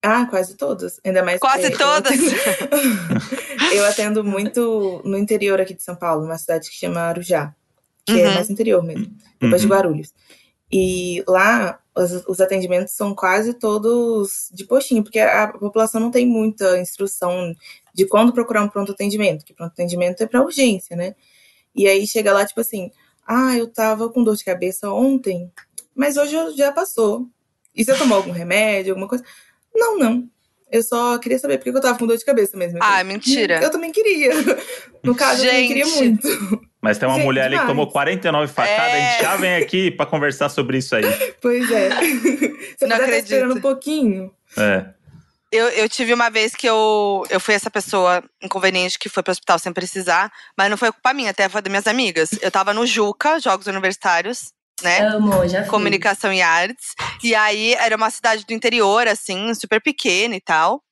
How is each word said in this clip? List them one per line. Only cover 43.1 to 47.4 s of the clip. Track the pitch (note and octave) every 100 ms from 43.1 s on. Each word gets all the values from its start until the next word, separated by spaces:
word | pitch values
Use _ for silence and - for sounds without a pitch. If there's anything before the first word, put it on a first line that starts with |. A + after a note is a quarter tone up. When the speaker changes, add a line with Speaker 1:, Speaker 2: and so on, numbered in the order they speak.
Speaker 1:
tá | A3+
esperando | A3+ C4+ B3+
Speaker 2:
acredito. | B3+
Speaker 1:
um |
pouquinho. | C#4 C4+ C#4+ D#4 B3 F#3+ F#3 _ _ -
Speaker 3:
É. | G#2 F#2+ F#2 - _ - _ _ _
Speaker 2:
Eu, | A3 A#3
eu | G#3+ A3
tive | - A#3
uma | A#3+ A#3
vez | A3 A3
que | - A#3
eu, | A3 G#3+ G#3+ G3+ G3 -
eu |
fui | F#3